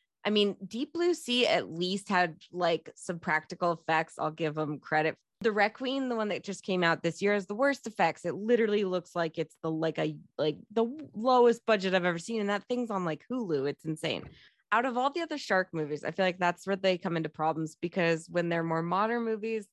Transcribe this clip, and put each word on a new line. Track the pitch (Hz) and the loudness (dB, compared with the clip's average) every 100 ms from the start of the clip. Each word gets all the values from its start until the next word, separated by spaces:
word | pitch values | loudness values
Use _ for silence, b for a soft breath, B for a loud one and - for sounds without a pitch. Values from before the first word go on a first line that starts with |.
| _ _ | _ _
I | 208 | 0
mean, | 214 202 190 185 | 2 2 0 -8
Deep | 226 294 | -8 -6
Blue | 330 349 | -2 0
Sea | 330 - 240 240 | 0 -2 0 2
at | 165 95 | 2 0
least | 165 180 196 - | -4 -4 -4 0
had, | 185 175 156 - | 2 0 -2 -14
like, | 180 175 170 - | -2 0 0 -4
some | - - 175 | -12 -8 -6
practical | - 156 - 180 175 | -2 -2 -2 -2 -2
effects. | 165 - 160 160 - | -2 0 0 0 -4
I'll | 151 | -6
give | 156 156 151 | -2 -4 -2
'em | 147 147 | -4 -6
credit. | - 156 156 - _ _ | -2 0 0 -2 _ _
The | 226 | 0
Requiem, | 208 208 - 262 269 262 | 2 2 0 -4 -2 -2
the | 226 | -2
one | 208 | -2
that | 170 | -4
just | 190 185 | -6 -8
came | - 180 | -2 2
out | 170 160 | 4 2
this | 170 - | 0 0
year, | 202 | 2
is | 208 185 | 0 -2
the | |
worst | 208 277 269 226 | 0 2 0 -4
effects. | - 165 - 170 | 0 0 0 -6
It | |
literally | 156 214 240 220 208 | -4 2 4 4 2
looks | 190 180 170 175 | 0 -2 -4 -4
like | 165 165 | -2 -2
it's | 156 _ | -6 _
the, | 165 | -4
like, | 160 160 151 | -2 -2 0
a, | 156 151 - - | -2 -4 -10 -2
like, | 151 - - | -2 -2 -4
the | 214 | -2
w-, | 233 302 - | 0 -2 -12
lowest | 202 247 254 240 233 - | -2 4 6 6 4 2
budget | 214 190 | 2 2
I've | 185 | 2
ever | 180 170 | 2 0
seen. | 196 226 | -2 -2
And | 202 | 0
that | 202 - | -2 -2
thing's | 247 226 | -4 -2
on, | 196 170 | -2 -2
like, | 151 - | -4 -6
Hulu. | 254 202 143 143 | -6 -2 0 -2
It's | - 160 | -4 -6
insane. | 156 160 95 - b b b _ | -4 -4 -4 -8 b b b _
Out | 220 254 | 0 2
of | 240 | 0
all | 269 | 0
the | 339 | 0
other | 330 302 | -4 -6
shark | - 190 185 | 0 0 2
movies, | 165 151 147 | -2 -4 -4
I | - | -4
feel | - | 0
like | 185 185 | 0 2
that's | 175 175 190 | 0 0 -2
where | 196 | 0
they | 190 180 | 2 0
come | 175 170 | 0 -2
into | 156 | -2
problems, | - 156 156 156 - | -2 -2 0 -4 -6
because | 175 196 170 160 165 | -4 0 2 2 0
when | 175 170 | -2 0
they're | 170 | 0
more | 165 160 | 0 0
modern | 170 180 220 240 | 0 0 0 0
movies, | 226 220 220 220 202 | -2 -2 -4 -4 -6